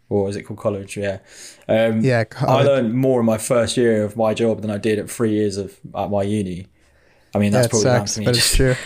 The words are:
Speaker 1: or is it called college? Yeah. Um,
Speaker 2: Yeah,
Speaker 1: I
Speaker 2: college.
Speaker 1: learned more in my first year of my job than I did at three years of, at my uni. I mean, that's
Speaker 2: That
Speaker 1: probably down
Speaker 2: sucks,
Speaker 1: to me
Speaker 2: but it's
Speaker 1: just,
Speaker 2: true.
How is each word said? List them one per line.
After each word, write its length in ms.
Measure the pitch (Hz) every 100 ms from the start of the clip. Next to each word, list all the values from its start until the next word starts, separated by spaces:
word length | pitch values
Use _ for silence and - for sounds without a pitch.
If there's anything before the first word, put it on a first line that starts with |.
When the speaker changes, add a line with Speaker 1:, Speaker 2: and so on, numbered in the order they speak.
| -
Speaker 1:
or 200 | 104 98
is 60 | 101
it 80 |
called 160 | - 104
college? 380 | 113 98 98 -
Yeah. 220 | 101 98 - - - - -
Um, 340 | 110 113 110
Speaker 2:
Yeah, 180 | 131 120
Speaker 1:
I 40 |
Speaker 2:
college. 440 | 113 - 135 131 143
Speaker 1:
learned 260 | 135 117
more 260 | 120 135 123
in 60 | 113
my 120 | 110
first 400 | - 123 113 -
year 260 | 120 110
of 120 | 104 113
my 180 | 110
job 280 | 107 117 104
than 80 | 107
I 80 | 104
did 220 | 107 104
at 100 | 92
three 220 | - 113
years 260 | 104 104 98
of, 220 | 95 - - -
at 140 | 95
my 140 | 101
uni. 440 | 101 107 95 87 95 _ _ _ _ _ _ 104
I 40 |
mean, 120 | 104
that's 140 | 127 120
Speaker 2:
That 40 |
Speaker 1:
probably 140 | 113 127
down 140 | 123
Speaker 2:
sucks, 120 | 101
Speaker 1:
to 60 | -
me 60 | 107
Speaker 2:
but 100 | 120
it's 80 |
Speaker 1:
just, 120 | - -
Speaker 2:
true. 200 | 131 123